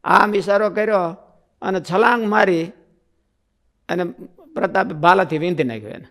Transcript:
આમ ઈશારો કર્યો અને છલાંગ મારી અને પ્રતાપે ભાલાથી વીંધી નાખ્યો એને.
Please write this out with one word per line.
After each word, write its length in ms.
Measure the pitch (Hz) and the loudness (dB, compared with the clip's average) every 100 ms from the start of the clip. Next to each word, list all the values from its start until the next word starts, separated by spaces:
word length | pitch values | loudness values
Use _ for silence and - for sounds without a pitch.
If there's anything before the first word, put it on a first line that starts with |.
આમ 300 | - 185 220 | 2 2 2
ઈશારો 360 | 208 185 202 208 | 0 0 2 2
કર્યો 460 | 190 214 208 170 - _ _ _ _ | 0 0 0 0 -8 _ _ _ _
અને 180 | - 190 156 | -4 -4 -2
છલાંગ 360 | 185 240 240 214 | 2 2 2 0
મારી 460 | 214 202 165 170 - _ _ _ _ _ _ _ _ _ _ - | 2 2 0 -4 -12 _ _ _ _ _ _ _ _ _ _ -8
અને 160 | 175 175 - - _ _ | -4 -4 -8 -20 _ _
પ્રતાપે 400 | - 190 170 285 | -6 -2 -2 -2
ભાલાથી 440 | 156 170 190 175 156 | 2 4 4 2 -2
વીંધી 260 | 170 165 | -2 -2
નાખ્યો 260 | 131 113 104 | -2 -4 -12
એને. 140 | - - | -16 -18